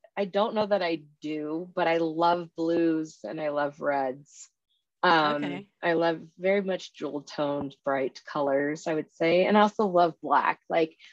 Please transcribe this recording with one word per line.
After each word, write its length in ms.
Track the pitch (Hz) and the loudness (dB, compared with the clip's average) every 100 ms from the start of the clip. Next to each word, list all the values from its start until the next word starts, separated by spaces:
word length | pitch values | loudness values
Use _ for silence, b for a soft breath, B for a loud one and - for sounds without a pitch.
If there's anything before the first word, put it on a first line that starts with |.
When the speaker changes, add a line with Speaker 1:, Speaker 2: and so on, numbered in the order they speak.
| _ - | _ -6
Speaker 1:
I 80 | 196 | -4
don't 280 | 196 214 | 0 0
know 120 | 214 208 | 0 0
that 160 | 202 | 0
I 200 | 175 165 147 _ | 0 -4 -8 _
do, 480 | 151 156 151 160 180 | -8 -6 -6 -6 -6
but 140 | 180 165 | -2 0
I 80 | 165 | 0
love 520 | 165 160 170 175 170 - | 0 2 2 2 -2 -6
blues 640 | 165 170 165 160 156 - | -2 2 2 0 -4 -10
and 160 | - 160 | -12 -6
I 80 | 156 | -4
love 300 | 147 147 147 | -2 -2 -4
reds. 680 | 147 139 131 139 143 - - _ _ _ _ _ | -2 -2 -2 -6 -14 -20 -20 _ _ _ _ _
Um, 640 | 180 165 151 147 175 175 | 2 4 4 0 -4 -8
Speaker 2:
Okay. 20 | 202 _ | -12 _
Speaker 1:
I 120 | 170 | -2
love 260 | 165 165 160 165 - | 2 2 -2 -6 -6
very 240 | 185 202 | 0 0
much 320 | 190 180 - | 0 -6 -8
jewel 280 | - 151 147 | -10 -8 -8
toned, 520 | 139 - 147 143 139 - | -8 -4 -2 -2 -6 -8
bright 360 | - 135 131 - - | -4 -2 -2 -6 -8
colors, 600 | 151 139 139 143 156 - | -2 0 2 0 -4 -4
I 80 | |
would 180 | 156 151 | -4 -4
say. 320 | - 165 170 277 | -2 2 4 4
And 100 | 208 | 6
I 60 | |
also 240 | 208 - 208 | 4 2 0
love 280 | 175 175 160 | 4 2 0
black, 380 | 147 139 160 185 - | 0 2 2 -2 -2
like, 280 | 165 165 - B | -2 -2 -4 B